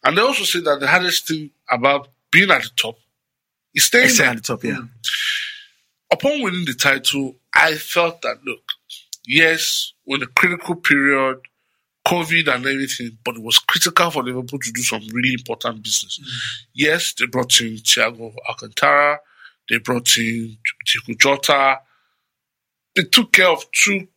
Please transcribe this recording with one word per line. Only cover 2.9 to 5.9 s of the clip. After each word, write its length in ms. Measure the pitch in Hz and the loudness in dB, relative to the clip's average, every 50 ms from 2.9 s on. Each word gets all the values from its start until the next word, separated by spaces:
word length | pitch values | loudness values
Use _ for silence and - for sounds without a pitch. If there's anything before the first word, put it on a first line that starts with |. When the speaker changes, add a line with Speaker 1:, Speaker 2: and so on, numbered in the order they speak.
| 117 _ _ _ _ _ _ _ _ _ _ _ _ _ _ _ _ | -6 _ _ _ _ _ _ _ _ _ _ _ _ _ _ _ _
Speaker 1:
is 100 | 147 - | 0 0
staying 240 | - - 240 254 247 | 4 4 4 4 6
Speaker 2:
Staying 180 | 254 220 160 | 4 4 2
Speaker 1:
there. 40 | 127 | 2
Speaker 2:
at 60 | 120 | 0
the 60 | 113 113 | -2 -6
top, 220 | - 120 104 - | -6 -6 -4 -4
yeah. 80 | 117 107 | -6 -6
Speaker 1:
Mm. 140 | - 117 117 - - - - - - - - - - - - - - - _ _ _ _ _ | -6 -8 -14 -18 -10 -8 -6 -6 -4 -4 -4 -4 -6 -6 -10 -12 -16 -20 _ _ _ _ _